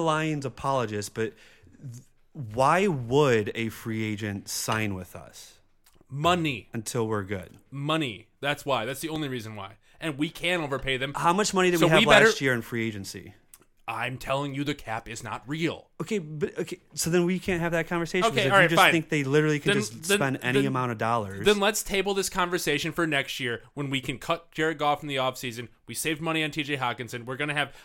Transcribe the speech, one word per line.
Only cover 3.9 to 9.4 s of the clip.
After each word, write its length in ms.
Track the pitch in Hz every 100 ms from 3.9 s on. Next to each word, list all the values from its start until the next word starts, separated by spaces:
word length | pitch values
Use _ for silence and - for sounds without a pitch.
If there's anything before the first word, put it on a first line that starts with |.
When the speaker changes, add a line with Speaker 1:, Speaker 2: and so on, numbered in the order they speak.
| 110
Speaker 1:
agent 440 | 107 101 107 98 -
sign 460 | - - 110 107
with 220 | 92 90 90
us 420 | 76 - - - _ _ _ _ -
Speaker 2:
Money. 580 | 139 165 180 156 117 -
Speaker 1:
until 320 | 113 104 123 110
we're 140 | 107
good? 320 | 95 98 85 - _
Speaker 2:
Money. 580 | 139 143 160 139 98 - _
That's 240 | 139 143 143
why. 180 | 127
That's 160 | 113 135
the 80 | 160
only 200 | 156 143
reason 280 | 127